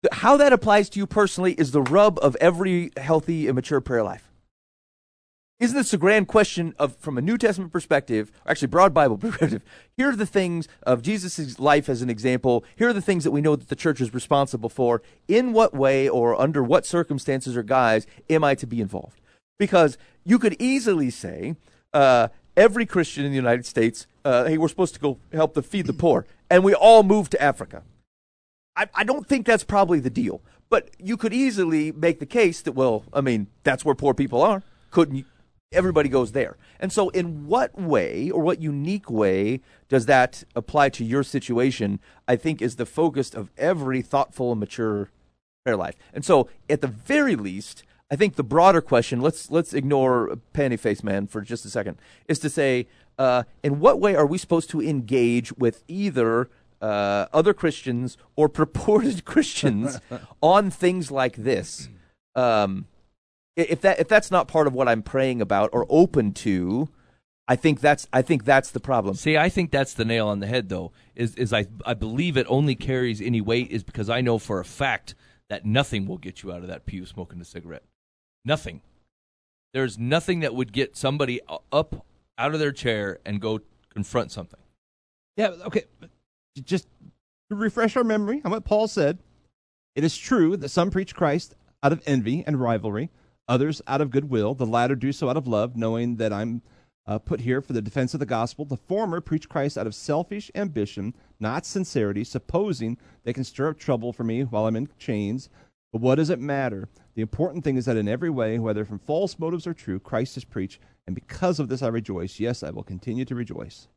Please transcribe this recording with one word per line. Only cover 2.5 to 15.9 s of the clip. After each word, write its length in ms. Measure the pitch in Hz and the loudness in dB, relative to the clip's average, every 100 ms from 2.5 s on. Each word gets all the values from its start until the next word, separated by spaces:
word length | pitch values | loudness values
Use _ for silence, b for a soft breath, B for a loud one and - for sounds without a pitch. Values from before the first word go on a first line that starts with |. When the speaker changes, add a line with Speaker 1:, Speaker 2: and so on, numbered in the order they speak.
| 170 190 175 175 - | 4 0 0 -2 -8
Speaker 1:
healthy 480 | 135 160 156 165 135 | 0 0 0 -2 0
and 80 | |
mature 260 | 127 123 143 | -2 0 -4
prayer 220 | - 120 | 0 -2
life. 260 | 104 92 _ _ _ _ _ _ _ _ _ _ _ _ _ _ | -2 -6 _ _ _ _ _ _ _ _ _ _ _ _ _ _
Isn't 160 | 233 277 | 0 0
this 160 | 240 | 0
a 40 | 190 | 2
grand 280 | 180 214 190 | 4 4 4
question 480 | 220 208 - 165 - | 4 4 0 -6 -2
of, 200 | 143 - | -4 -2
from 200 | 156 127 | -6 -2
a 40 | |
New 160 | 156 233 | 0 2
Testament 340 | 226 185 180 | 0 0 -4
perspective, 600 | 175 - 147 - 110 104 b | -6 0 0 0 -2 -2 b
or 60 | - | -4
actually 160 | - 131 | -2 0
broad 240 | 170 190 | 4 6
Bible 240 | 165 139 104 | 6 4 2
<laughs> 0 | |
perspective? 440 | 226 - 160 208 b b b - | -4 -2 -2 -2 b b b -2
Here 120 | 262 | 0
are 60 | 233 | 0
the 100 | 208 | -2
things 400 | 202 180 170 156 b | 0 0 -4 -6 b
of 200 | - 123 | 0 0
Jesus' 580 | 123 214 180 - 143 117 | 0 -4 -4 -8 -8 0
life 280 | 139 147 147 | 4 4 2
as 140 | 123 | -4
an 80 | 123 | -2
example. 540 | 113 123 127 131 120 b | -2 -2 0 2 0 b
Here 140 | - 233 | -2 0
are 40 | |
the 80 | 208 | 0
things 220 | 185 180 | 0 0
that 80 | 147 | 0
we 100 | 143 | 0
know 140 | 151 | 2
that 140 | 147 - | 0 -4
the 80 | 131 | -4
church 240 | 165 127 | -2 -2
is 120 | 123 | -4
responsible 560 | 123 - 143 139 120 110 | -4 0 2 2 -2 -8
for. 340 | - 123 117 b b - | -2 0 0 b b 0
In 240 | 220 254 | 2 4
what 200 | 220 220 | 4 2
way 360 | 139 135 | 2 2